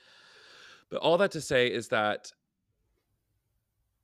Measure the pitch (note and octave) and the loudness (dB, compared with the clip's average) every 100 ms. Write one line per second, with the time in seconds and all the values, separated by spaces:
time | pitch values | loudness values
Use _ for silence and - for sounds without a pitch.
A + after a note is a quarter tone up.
0 | _ - - - - - - - _ - | _ -20 -20 -20 -20 -20 -20 -20 _ -4
1 | D3 F3 G3 D#3+ - C3+ B2 G#2+ A2 A2+ | 0 2 2 -2 -2 2 2 0 -2 0
2 | G#2+ G2+ - - _ _ _ _ _ _ | 0 -2 -8 -20 _ _ _ _ _ _
3 | _ _ _ _ _ _ _ _ _ _ | _ _ _ _ _ _ _ _ _ _